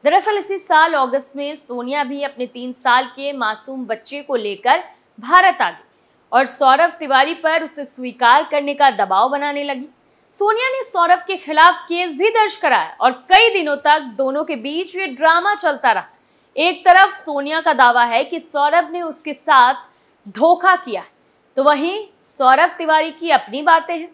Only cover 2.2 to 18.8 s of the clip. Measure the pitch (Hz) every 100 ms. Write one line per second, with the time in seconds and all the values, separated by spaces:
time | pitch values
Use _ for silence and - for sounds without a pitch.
2.2 | 277 233 247 247 254 247 262 247 262 269
3.2 | 277 277 220 214 - 269 233 220 - 285
4.2 | 285 254 208 202 240 320 - _ _ -
5.2 | 240 359 381 349 196 170 _ _ _ _
6.2 | _ 247 262 - 269 277 339 339 294 262
7.2 | 285 320 320 320 311 - 277 - 254 247
8.2 | 240 269 - 302 285 285 277 214 190 190
9.2 | 247 285 285 285 285 269 294 _ _ _
10.2 | _ - 415 440 523 539 - 370 339 359
11.2 | - 381 - 302 330 359 - 339 359 277
12.2 | 415 453 427 - 330 226 160 - 240 254
13.2 | _ 381 453 392 302 285 294 311 262 214
14.2 | 262 277 320 277 262 311 349 359 381 254
15.2 | 320 339 381 415 339 277 247 190 - _
16.2 | _ _ _ - 330 349 370 370 392 381
17.2 | - 285 285 320 320 330 247 240 240 233
18.2 | 277 330 - 294 285 330